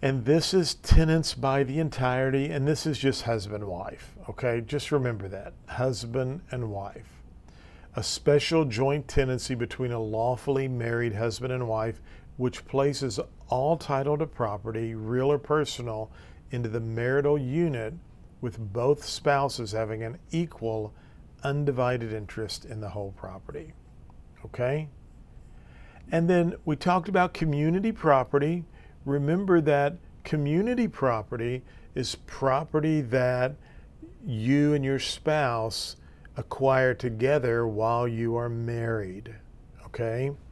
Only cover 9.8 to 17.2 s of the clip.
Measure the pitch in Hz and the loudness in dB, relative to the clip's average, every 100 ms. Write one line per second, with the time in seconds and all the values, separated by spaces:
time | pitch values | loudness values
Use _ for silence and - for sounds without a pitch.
9.8 | 127 120 110 110 117 123 - 135 135 127 | -4 -2 -2 0 0 0 0 0 0 -2
10.8 | 117 117 120 104 117 110 127 127 123 110 | -2 0 0 0 -2 -2 -4 -4 -2 -2
11.8 | 113 110 - - - - 123 - - 131 | -2 -4 -12 -20 -18 -2 -2 -2 -4 2
12.8 | 139 135 135 107 - - - 127 139 160 | 2 2 -4 -4 -8 -10 -4 0 2 0
13.8 | - 139 135 147 151 - 113 104 104 113 | 0 0 2 0 -2 -2 -4 -2 -6 -4
14.8 | 113 110 110 123 131 147 143 151 143 - | -4 -6 -2 0 2 2 2 0 0 -4
15.8 | 120 110 110 - - - - 123 117 110 | -6 -6 -8 -12 -20 -20 -8 -4 -2 -2
16.8 | 113 113 120 135 | -4 -2 2 2